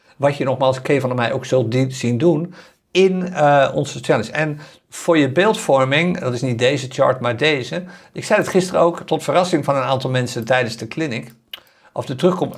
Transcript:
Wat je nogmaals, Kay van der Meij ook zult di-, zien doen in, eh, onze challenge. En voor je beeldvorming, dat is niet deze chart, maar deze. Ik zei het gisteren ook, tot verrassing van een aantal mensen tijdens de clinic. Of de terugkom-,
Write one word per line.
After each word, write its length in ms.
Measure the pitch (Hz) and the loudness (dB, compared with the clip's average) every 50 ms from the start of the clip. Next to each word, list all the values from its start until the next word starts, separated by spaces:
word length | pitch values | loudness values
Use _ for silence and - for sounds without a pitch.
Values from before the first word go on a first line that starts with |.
| _ _ _ - | _ _ _ 0
Wat 200 | 135 143 139 - | 0 0 0 0
je 60 | 143 | -2
nogmaals, 380 | 131 127 120 135 131 131 131 | -2 -2 0 2 0 0 0
Kay 180 | - - 151 139 | 0 0 0 0
van 100 | 123 127 | 0 -2
der 80 | 123 123 | -2 0
Meij 160 | 120 117 123 | -2 -2 -2
ook 120 | 131 - | -4 -4
zult 260 | - 131 131 123 110 | 0 0 0 2 2
di-, 200 | 120 127 131 131 | 0 0 0 0
zien 260 | 131 - - 120 120 117 | -2 -4 -2 -2 0 2
doen 360 | 156 175 165 151 170 175 - - - - _ _ _ _ | 2 2 2 2 -2 -6 -10 -18 -20 -20 _ _ _ _
in, 360 | - 175 190 190 185 185 180 180 180 | 2 4 4 4 2 0 -4 -6 -2
eh, 380 | 151 151 147 143 143 139 - - | 2 2 4 6 6 4 2 2
onze 260 | 151 143 - - 120 | -2 -4 -4 -6 -8
challenge. 300 | - - 151 123 107 - | -2 0 0 0 0 -4
En 280 | - 147 156 151 147 147 - - - _ _ _ | -4 -4 -4 -4 -4 -8 -12 -20 -20 _ _ _
voor 280 | - - - - 170 160 | -16 -10 0 2 4 4
je 140 | 143 131 | 4 2
beeldvorming, 880 | 123 175 185 220 214 220 - - 139 135 131 131 139 151 170 180 180 - | 2 2 2 2 2 0 0 2 4 4 4 4 2 2 2 0 -2 -2
dat 140 | - 127 123 | -4 -4 -4
is 80 | 117 | -2
niet 180 | 131 131 123 107 | -2 -4 -2 2
deze 280 | 123 127 147 135 127 127 | 2 2 2 0 -4 -6
chart, 300 | - - 135 131 127 131 | -2 0 2 2 2 0
maar 180 | 117 120 123 123 | -2 -4 -2 0
deze. 460 | 147 156 151 135 117 - 160 175 180 180 - - - - - | 2 2 2 0 -2 -6 -8 -10 -10 -10 -16 -20 -20 -18 -14
Ik 120 | - - | -10 -2
zei 140 | - 214 208 | 0 2 2
het 100 | 175 - | 2 2
gisteren 320 | - 190 180 185 - 160 | 2 0 0 2 2 2
ook, 180 | 165 175 170 - | 2 2 2 -2
tot 220 | - - 156 147 - | -4 -4 -4 -4 -2
verrassing 420 | - 143 175 185 180 180 156 131 | 0 2 2 2 2 0 -2 0
van 100 | - 139 | 0 0
een 80 | 139 127 | 0 0
aantal 260 | 127 135 127 - 131 | 0 -2 -2 -2 -2
mensen 360 | 127 127 123 117 - 127 113 | -2 -2 -2 -2 -4 -6 -2
tijdens 320 | 113 131 127 123 113 113 - | 0 0 0 0 -2 -4 -8
de 100 | 113 110 | -10 -10
clinic. 460 | - - 160 151 113 - - - - _ _ _ - - _ _ _ _ _ _ - | -6 -6 -4 -4 -4 -6 -8 -12 -18 _ _ _ -20 -20 _ _ _ _ _ _ -10
Of 120 | - - | -10 -8
de 100 | - 143 | -6 -6
terugkom-, 360 | 131 - 175 180 180 156 131 120 | 0 2 2 2 2 -4 -6 -4